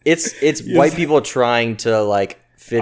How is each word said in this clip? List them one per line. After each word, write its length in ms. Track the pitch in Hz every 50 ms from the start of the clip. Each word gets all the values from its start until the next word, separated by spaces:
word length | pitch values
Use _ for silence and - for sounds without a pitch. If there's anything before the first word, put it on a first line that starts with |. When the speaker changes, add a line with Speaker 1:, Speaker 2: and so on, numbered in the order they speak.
| -
Speaker 1:
it's, 360 | 151 165 160 - - - -
it's 200 | 139 156 143 123
Speaker 2:
Yes. 160 | - - 180 156
Speaker 1:
white 160 | 143 160 165
people 260 | 170 170 143 151 139
trying 560 | - - - 131 120 120 120 117 117 117 110 -
to, 240 | - 117 113 107 104
like, 360 | 104 101 101 98 - - - _ _ _ -
fit 200 | - - 117 117